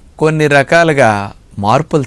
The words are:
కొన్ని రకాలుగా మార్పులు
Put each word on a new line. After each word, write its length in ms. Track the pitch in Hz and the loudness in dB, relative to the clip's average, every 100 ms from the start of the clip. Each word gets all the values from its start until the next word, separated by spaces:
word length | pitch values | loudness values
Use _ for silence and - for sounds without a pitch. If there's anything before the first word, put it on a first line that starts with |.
| - - | -20 -4
కొన్ని 240 | 156 156 151 143 | -2 0 0 0
రకాలుగా 540 | 135 170 165 139 117 104 101 - _ - | 2 2 2 2 0 0 -6 -14 _ -6
మార్పులు 420 | 101 131 160 160 | -2 -2 -2 -6